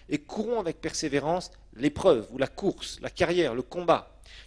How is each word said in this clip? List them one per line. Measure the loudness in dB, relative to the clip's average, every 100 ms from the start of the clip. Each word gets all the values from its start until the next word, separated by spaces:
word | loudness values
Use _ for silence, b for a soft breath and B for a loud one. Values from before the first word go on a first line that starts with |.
| B
et | -6
courons | -4 -4 -2 -2
avec | -2 -4
persévérance | -6 -4 0 0 0 -2 -4 -16 -20
l'épreuve | -2 -2 2 4 4 2
ou | -2
la | -4
course, | -2 -2 -2 -6 -10
la | -6
carrière, | 0 2 4 2
le | 0
combat | -6 -2 2 2 2 -18 B B